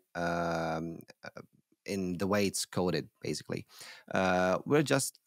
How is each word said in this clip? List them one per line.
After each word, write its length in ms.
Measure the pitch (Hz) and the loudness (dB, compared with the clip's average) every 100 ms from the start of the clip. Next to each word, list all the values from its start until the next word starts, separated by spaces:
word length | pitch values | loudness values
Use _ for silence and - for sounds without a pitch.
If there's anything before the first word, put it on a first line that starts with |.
| _ 87 | _ -4
um, 840 | 85 85 85 82 82 82 82 82 - - | -2 0 0 0 -2 -2 -4 -8 -14 -18
uh, 180 | - - - _ _ _ - | -16 -16 -18 _ _ _ -6
in 320 | 98 90 87 | -2 -2 -2
the 100 | 98 | 0
way 180 | 104 98 | 2 2
it's 200 | - - | 0 -4
coded, 420 | - 90 80 - _ | 0 0 0 -4 _
basically. 440 | - - - 50 - - - - - | -6 -6 -4 -8 -8 -16 -18 -18 -4
Uh, 440 | 98 92 90 92 92 - | 0 4 4 4 2 2
we're 180 | 143 | 2
just 360 | 143 139 - - | 4 2 0 -6